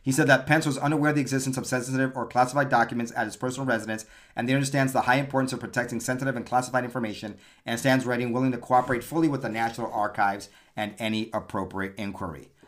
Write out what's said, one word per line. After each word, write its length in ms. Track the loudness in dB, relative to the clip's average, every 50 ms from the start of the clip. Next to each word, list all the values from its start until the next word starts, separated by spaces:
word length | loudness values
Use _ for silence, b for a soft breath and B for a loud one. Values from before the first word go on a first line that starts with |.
| b
He 80 | 0
said 140 | 2 4 6
that 220 | 6 6 6 6
Pence 180 | 4 2 4 4
was 140 | 2 -2 0
unaware 320 | 0 0 2 2 2 2
of 40 | 2
the 60 | 2
existence 360 | 0 0 0 -2 -2 -2 -4
of 100 | -4 -4
sensitive 500 | -2 -2 -4 -2 -2 0 0 0 0 -2
or 80 | -4 -6
classified 440 | 0 2 2 2 4 4 0 2 4
documents 440 | 4 4 2 2 0 -4 -4 -4 -2
at 100 | -4 -4
his 120 | -4 -4
personal 300 | -6 -6 -4 -4 -2 -2
residence, 400 | 0 0 0 -2 -4 -6 -6 -8 b b b b b b
and 140 | -4 -2 0
he 60 | 2
understands 380 | 2 0 0 2 2 2 2 2
the 80 | 2
high 160 | 2 4 4
importance 360 | 2 2 0 0 0 0 0 -2
of 60 | -6
protecting 400 | -6 -4 -2 -2 -2 -2 -4 -4
sensitive 360 | -2 -2 -2 -2 -2 -4 -4
and 80 | -4 -4
classified 400 | -2 0 0 0 0 -2 -2 -2
information 540 | -2 -4 -4 -4 -6 -6 -8 -10 -12 -12 b b b b b b
and 120 | -6 -4 0
stands 280 | 4 4 4 4 4
ready 160 | 2 0 0 0
and 100 | 0 0
willing 180 | 0 2 0
to 60 | 0
cooperate 460 | -2 0 4 4 4 4 4 0 -2 -2
fully 240 | -2 0 2 2
with 160 | 2 2 0 -2
the 60 | -4
National 440 | -2 0 -2 -2 -2 -4 -6 -4 -2
Archives 560 | 0 -2 0 2 2 2 2 2 -2 -8 -14 b b b b b
and 200 | -6 -4 -4 -4
any 320 | -4 -2 -2 0 0 -2 -2
appropriate 640 | -4 -6 -6 -4 -4 -4 -4 -4 -4 -6 -6 -6 -6 -8
inquiry. 500 | -8 -8 -6 -6 -8 -8 -8 -10 -14 -20 _ b b